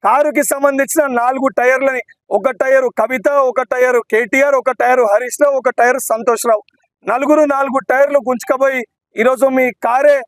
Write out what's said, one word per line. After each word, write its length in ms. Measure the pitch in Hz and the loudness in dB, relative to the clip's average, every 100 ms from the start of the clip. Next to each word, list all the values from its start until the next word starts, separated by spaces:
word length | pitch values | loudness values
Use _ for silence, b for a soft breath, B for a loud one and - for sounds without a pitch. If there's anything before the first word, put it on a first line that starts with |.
| - | 2
కారుకి 360 | 254 302 294 285 | 2 0 -2 -2
సంబంధించిన 520 | 277 277 269 269 311 285 247 | 0 0 0 -2 0 -2 0
నాలుగు 260 | 240 269 262 220 | -2 0 -2 0
టైర్లని, 440 | 247 262 269 254 - b _ 208 | 0 2 0 -4 -10 b _ -2
ఒక 140 | 269 220 | -2 -2
టైరు 280 | 269 269 254 - | 0 2 0 -2
కవిత, 300 | 220 254 240 285 262 | -2 0 0 2 0
ఒక 100 | 240 254 | -2 -4
టైరు 280 | 254 247 247 - | 0 0 0 0
కేటీఆర్, 460 | 220 240 269 285 269 | -2 0 0 2 0
ఒక 140 | 247 254 | -2 -2
టైరు 220 | 247 254 226 | 0 2 2
హరీష్ 260 | 208 247 - | 0 -2 0
రావు, 120 | 294 269 | 0 0
ఒక 100 | 247 233 | -2 0
టైరు 200 | 240 247 - | 0 0 -4
సంతోష్ 340 | 226 226 233 240 | -4 -2 -2 0
రావు, 120 | 214 - _ _ _ - | -2 -2 _ _ _ -6
నలుగురు 340 | 240 285 302 302 | -4 2 2 2
నాలుగు 240 | 269 269 262 202 | 0 -2 -4 -2
టైర్లు 280 | 254 285 285 226 | 0 2 0 -2
గుంజుకపోయి 520 | 247 - 262 269 262 226 _ _ - | -6 -4 0 0 -2 -8 _ _ -2
ఈరోజు 260 | 233 262 269 262 | 0 2 0 2
మీ 80 | 254 208 233 | -2 -2 -2
కారే 280 | 254 294 269 | 2 2 2